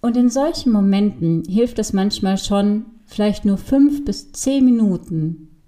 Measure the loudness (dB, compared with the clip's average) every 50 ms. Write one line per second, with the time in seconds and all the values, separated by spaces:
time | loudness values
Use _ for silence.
0 | -2 0 0 2 2 2 2 2 -2 -2 -2 -2 0 0 2 2 2 2 2 2
1 | 0 0 -2 -2 -2 0 0 -2 -2 -2 0 0 0 0 0 -4 -6 -4 -2 -2
2 | -2 -2 -2 -2 -2 -2 -2 -2 -2 -2 -2 0 2 0 0 -2 -4 -8 -18 -20
3 | _ _ -6 -2 -2 -2 -2 0 0 0 0 0 -2 0 2 4 4 4 2 0
4 | -4 -6 -6 -8 -10 -16 -14 -6 -4 -2 2 4 4 4 4 4 2 0 0 -2
5 | -4 -6 -4 -4 -4 -4 -6 -8 -14 -20 -20 _ _